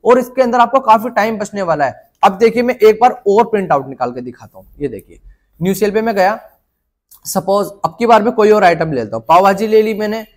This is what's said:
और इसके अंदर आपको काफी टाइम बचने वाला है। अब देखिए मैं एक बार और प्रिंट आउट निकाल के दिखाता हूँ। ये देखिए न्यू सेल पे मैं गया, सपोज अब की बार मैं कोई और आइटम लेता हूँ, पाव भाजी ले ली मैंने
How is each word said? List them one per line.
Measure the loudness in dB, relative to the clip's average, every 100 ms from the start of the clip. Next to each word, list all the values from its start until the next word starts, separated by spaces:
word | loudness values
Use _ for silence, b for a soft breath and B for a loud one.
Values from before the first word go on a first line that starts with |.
| 4
और | 2
इसके | 0 -2
अंदर | -2 2
आपको | 2 2
काफी | 2 2 2
टाइम | -2 -2 -4
बचने | -8 -6
वाला | -4 -2 -2
है। | -4 _ _
अब | 0 2
देखिए | 0 2
मैं | -2 2
एक | 2 4
बार | 2 0 0
और | 2 2
प्रिंट | -2 -2
आउट | -2 -4
निकाल | -8 -8
के | -8
दिखाता | -14 -16 -20 -20
हूँ। | -20 _
ये | -10
देखिए | -10 _ -20 -20 _ _ _
न्यू | -4
सेल | -2 -2
पे | -2
मैं | -4 0
गया, | 0 -2 -12 _ _ _ _ _ _ _ -8
सपोज | -6 -2 -2 -4 -6 -10
अब | -4
की | 2
बार | 2
मैं | 2
कोई | 0 2
और | 4
आइटम | 2 0 -4
लेता | -4 -6 -10
हूँ, | 2
पाव | 2
भाजी | 4 0 0
ले | 0
ली | 0
मैंने | -4 -6 -8 -12